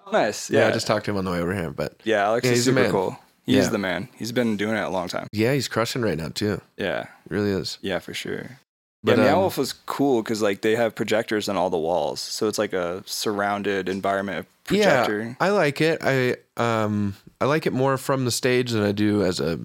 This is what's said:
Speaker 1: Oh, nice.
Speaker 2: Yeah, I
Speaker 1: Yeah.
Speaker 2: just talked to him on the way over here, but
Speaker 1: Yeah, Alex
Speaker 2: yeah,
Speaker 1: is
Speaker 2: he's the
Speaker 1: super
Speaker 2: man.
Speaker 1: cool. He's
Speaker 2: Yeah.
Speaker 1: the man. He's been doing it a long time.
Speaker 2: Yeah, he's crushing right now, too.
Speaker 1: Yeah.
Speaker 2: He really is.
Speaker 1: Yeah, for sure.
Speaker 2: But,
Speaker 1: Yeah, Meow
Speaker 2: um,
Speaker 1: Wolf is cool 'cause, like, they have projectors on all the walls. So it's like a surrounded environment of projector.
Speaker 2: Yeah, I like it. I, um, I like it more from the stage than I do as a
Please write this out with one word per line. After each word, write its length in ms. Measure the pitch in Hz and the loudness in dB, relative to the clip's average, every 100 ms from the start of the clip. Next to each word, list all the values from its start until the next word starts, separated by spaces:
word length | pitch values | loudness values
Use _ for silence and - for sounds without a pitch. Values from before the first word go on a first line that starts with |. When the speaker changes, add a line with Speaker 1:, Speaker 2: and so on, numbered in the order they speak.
| - | -2
Speaker 1:
Oh, 40 | |
nice. 380 | 208 117 - - | 0 0 -2 0
Speaker 2:
Yeah, 100 | - | 2
I 80 | 110 | 4
Speaker 1:
Yeah. 20 | |
Speaker 2:
just 140 | 117 - | 2 0
talked 180 | 107 | 0
to 60 | - | 0
him 80 | 98 | -2
on 80 | 92 | -2
the 40 | |
way 100 | 87 | -2
over 140 | 85 | -2
here, 160 | 98 80 | -2 -4
but 300 | - 73 - | -4 -6 -6
Speaker 1:
Yeah, 200 | 110 104 | 0 2
Alex 220 | 101 117 123 | 2 2 2
Speaker 2:
yeah, 60 | |
Speaker 1:
is 60 | 120 | 4
Speaker 2:
he's 40 | |
the 60 | 123 | 4
Speaker 1:
super 120 | 131 | 4
Speaker 2:
man. 60 | 113 | 4
Speaker 1:
cool. 280 | 95 92 - - _ | 2 0 -4 -16 _
He's 120 | - 104 | 0 2
Speaker 2:
Yeah. 120 | 95 | 4
Speaker 1:
the 80 | 110 | 0
man. 300 | 95 87 123 - | -2 -4 -6 -10
He's 160 | 110 | -4
been 240 | 123 117 101 | 0 0 0
doing 180 | 107 | 0
it 60 | 110 | -2
a 80 | 76 | -2
long 200 | 92 87 | -4 -4
time. 180 | - - | -6 -6
Speaker 2:
Yeah, 200 | 104 113 | 0 2
he's 160 | 143 - | 2 0
crushing 320 | 113 113 131 | -2 -2 -2
right 160 | 107 78 | -2 -2
now, 120 | 76 | -4
too. 280 | - 104 92 - - | -4 -2 -2 -8 -8
Speaker 1:
Yeah. 300 | 95 69 - - - | -4 -4 -6 -14 -6
Speaker 2:
He 60 | |
really 160 | 95 104 | -2 0
is. 260 | 95 - - | -2 -4 -8
Speaker 1:
Yeah, 160 | 98 87 | -6 -6
for 160 | - | -6
sure. 440 | - - - - 127 _ _ _ _ | -10 -8 -8 -10 -18 _ _ _ _
Speaker 2:
But, 160 | 107 107 | 2 4
Speaker 1:
Yeah, 60 | |
Meow 100 | 107 | 4
Speaker 2:
um, 60 | 175 | 2
Speaker 1:
Wolf 180 | 185 - | 0 -2
is 160 | 127 - | -4 -6
cool 380 | - - 143 120 | -8 -2 2 2
'cause, 180 | 107 107 | 0 -2
like, 220 | 104 101 | 0 0
they 140 | 110 110 | 0 2
have 180 | 113 | 0
projectors 520 | - 104 110 - 107 104 | -2 0 0 0 -2 -2
on 80 | 95 | 0
all 100 | 90 | 0
the 80 | 87 | 0
walls. 440 | 80 87 71 65 | 0 0 0 -4
So 260 | - - 107 | -8 -4 -2
it's 80 | 101 | 0
like 140 | 104 | -2
a 300 | 95 85 92 | -2 -4 -6
surrounded 840 | - - 117 101 101 101 101 98 92 | -8 -6 -4 -2 0 0 -2 -2 -2
environment 480 | 98 98 98 98 85 | -2 0 0 -2 -6
of 80 | - _ | -10 _
projector. 580 | - 196 196 135 107 104 | -2 2 4 4 2 0
Speaker 2:
Yeah, 100 | 117 131 | -4 -2
I 100 | 180 | 0
like 320 | 208 147 143 | 2 2 2
it. 160 | 156 160 | 0 2
I, 340 | - 135 123 - _ - | 0 2 2 -2 _ -2
um, 600 | 120 110 107 104 101 98 - - | 0 2 0 0 -2 -4 -14 -2
I 60 | |
like 220 | 123 156 151 | 0 2 0
it 80 | |
more 240 | 127 135 131 | 0 2 0
from 260 | - 135 | 0 0
the 60 | 123 | 0
stage 400 | - 127 123 123 | 0 2 2 2
than 120 | 110 | 2
I 100 | 104 | 2
do 300 | 101 107 104 | 2 2 4
as 180 | 92 82 | 2 2
a 200 | 76 76 | -2 -2